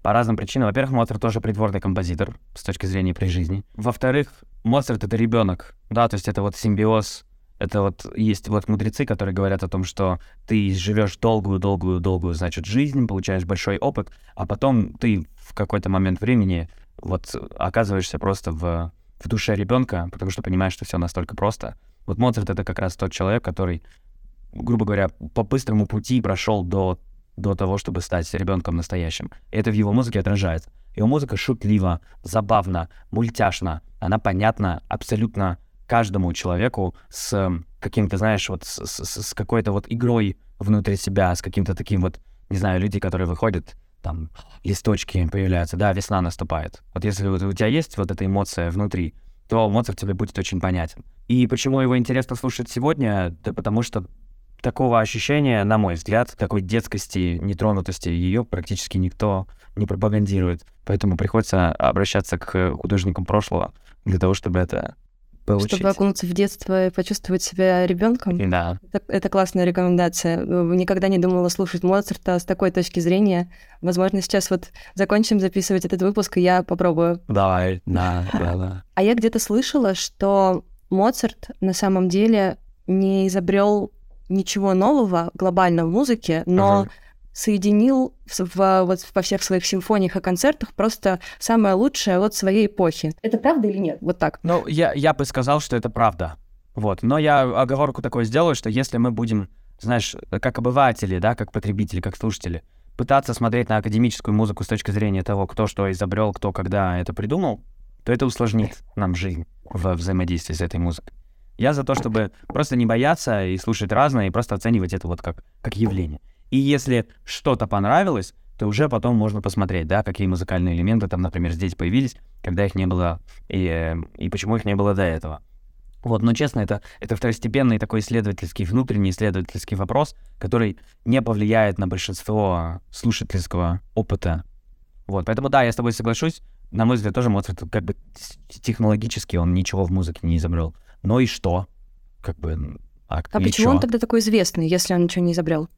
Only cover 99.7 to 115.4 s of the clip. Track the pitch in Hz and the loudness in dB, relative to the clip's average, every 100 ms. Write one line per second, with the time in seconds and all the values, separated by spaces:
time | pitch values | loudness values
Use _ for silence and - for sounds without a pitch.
99.7 | - 110 120 - - - - 127 117 120 | -10 -2 0 0 -8 -6 -2 -2 0 2
100.7 | 127 131 113 98 92 107 120 104 107 101 | 4 4 2 -2 0 0 0 -4 -4 -2
101.7 | 101 104 90 98 - 113 101 92 85 - | -2 -2 -2 -6 -4 -4 -4 -8 -8 -12
102.7 | - - - 123 139 135 113 117 120 117 | -20 -20 -8 2 2 2 -2 0 0 2
103.7 | 110 110 107 120 - - 104 107 101 - | 0 2 2 2 0 0 2 2 -2 -4
104.7 | 107 - 104 107 95 90 101 95 - 107 | -4 -2 0 0 0 0 -2 -2 -2 -2
105.7 | - 98 90 98 98 107 95 101 - 92 | 0 -2 -2 -2 0 0 0 -4 -4 -2
106.7 | 98 95 90 87 82 107 160 175 107 - | 0 0 0 -4 -6 -2 0 -2 -4 -10
107.7 | - - - - 120 131 - 120 113 101 | -20 -20 -10 -2 0 0 0 0 2 -2
108.7 | - - - 95 87 95 80 82 - - | -6 -12 -4 -2 0 -2 -6 -10 -16 -10
109.7 | 95 92 85 87 92 90 85 - 82 87 | -4 -2 0 0 0 0 -2 -4 -4 -4
110.7 | 85 85 80 - - - - - - 120 | -2 -2 -4 -10 -20 -20 -20 -20 0 0
111.7 | 147 123 135 123 110 101 - - - 151 | 2 0 -2 0 0 -2 -6 -6 -2 0
112.7 | 127 113 117 139 165 - 107 92 92 113 | 2 2 4 2 2 0 0 0 -2 -2
113.7 | 110 98 107 143 127 98 113 117 101 113 | -2 0 2 4 2 2 0 -2 -2 2
114.7 | 117 90 92 85 87 - - | 2 0 -4 -4 -6 -6 -10